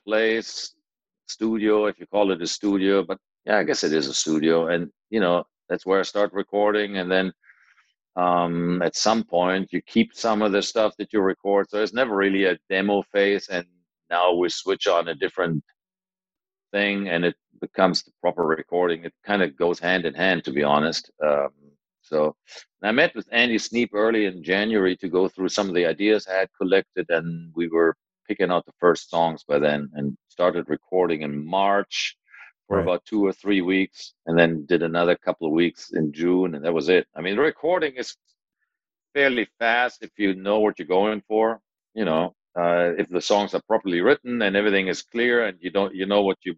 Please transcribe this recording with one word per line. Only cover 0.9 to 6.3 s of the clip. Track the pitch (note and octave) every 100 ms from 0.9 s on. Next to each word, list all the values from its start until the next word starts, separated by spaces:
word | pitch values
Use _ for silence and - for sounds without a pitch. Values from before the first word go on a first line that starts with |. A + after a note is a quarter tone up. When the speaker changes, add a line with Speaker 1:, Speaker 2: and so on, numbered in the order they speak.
| _ _ _ -
Speaker 1:
studio, | - A2 A2 G#2+ G#2+ G#2+
if | -
you | E2+
call | G2+ G2+
it | F2+
a | E2+
studio, | - G#2 G2+ F#2+ G2
but | F2 F#2+ _ _ -
yeah, | G#2+
I |
guess | D2+ -
it | F2
is | D#2 C2+
a |
studio. | C#2+ - D#2 D#2+ E2 E2
And, | F2 E2+ _ _
you | A2
know, | F#2 F2 - _ -
that's | F#2 F#2
where | G2
I |
start | F#2 G2+ G2+